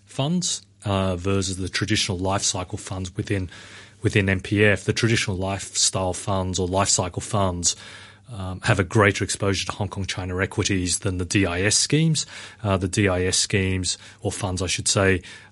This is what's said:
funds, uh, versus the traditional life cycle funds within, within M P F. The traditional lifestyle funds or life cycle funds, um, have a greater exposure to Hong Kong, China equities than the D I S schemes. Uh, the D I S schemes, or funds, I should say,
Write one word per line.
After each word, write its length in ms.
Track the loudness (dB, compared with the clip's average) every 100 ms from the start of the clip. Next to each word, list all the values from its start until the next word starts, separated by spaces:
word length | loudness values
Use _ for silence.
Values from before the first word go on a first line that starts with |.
| -12
funds, 560 | -4 0 0 -2 -6 -10 _
uh, 300 | -2 0 2
versus 420 | 0 0 0 0 -4
the 120 | -4
traditional 500 | -2 0 0 0 -2
life 240 | 0 0
cycle 360 | 0 -2 -6 -8
funds 360 | -8 -8 -6 -6
within, 320 | -4 -2 -4 -10 -20 -20 -20 -2
within 260 | 2 4 4
M 120 | 2
P 240 | 2 4
F. 220 | 6 4 0
The 60 |
traditional 440 | 0 2 2 0 -2
lifestyle 760 | -2 -4 -4 0 0 0 -2
funds 440 | -2 -2 -2 0 -2
or 80 | 0
life 220 | 2 2
cycle 340 | 2 0 -4
funds, 540 | -2 0 0 0 -2 -4 -10 -18 -20 -20 -16
um, 280 | -10 -8 -4
have 180 | 0 2
a 60 |
greater 400 | 2 4 4 4
exposure 420 | -2 -2 -2 -2 -4
to 60 |
Hong 160 | -6 -6
Kong, 160 | -6
China 360 | -6 -6 -4 -2
equities 600 | -2 0 0 0 0 -2
than 180 | -2 -2
the 60 |
D 220 | 0 2 2
I 160 | 2
S 140 | 2 2
schemes. 500 | 2 4 4 2 -4 -12 -18 -4
Uh, 140 | 0 2
the 100 | 2
D 220 | 2 2
I 160 | 2
S 120 | 0 0
schemes, 600 | 0 0 0 0 -2 -6 -10 -8
or 100 | -6
funds, 320 | -4 -4 -2
I 60 | -2
should 180 | -2 0
say, 360 | 4 4 2 -2 -18 -16